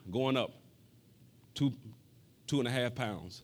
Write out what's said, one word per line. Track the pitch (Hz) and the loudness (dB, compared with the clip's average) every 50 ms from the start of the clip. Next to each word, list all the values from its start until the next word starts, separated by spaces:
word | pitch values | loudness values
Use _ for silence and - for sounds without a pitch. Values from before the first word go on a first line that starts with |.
| - 95 | -12 -4
going | 90 120 131 131 131 | -2 0 2 4 4
up | 127 110 - - - - - - - - - - - - - - - - - - - - - - | 2 2 0 -4 -12 -20 -20 -20 -20 -20 -20 -20 -20 -20 -20 -20 -20 -20 -20 -20 -20 -20 -14 -2
two, | - 139 139 127 - - 110 - - - - - - - - - - - | 0 0 0 0 -2 -10 -16 -18 -18 -20 -20 -20 -20 -20 -20 -20 -18 -6
two | - 151 139 | -2 0 2
and | 123 120 | 2 2
a | |
half | 123 131 123 120 120 | 2 2 2 0 0
pounds. | - 127 107 104 82 80 90 - - | 0 -2 -2 -2 -4 -8 -12 -14 -16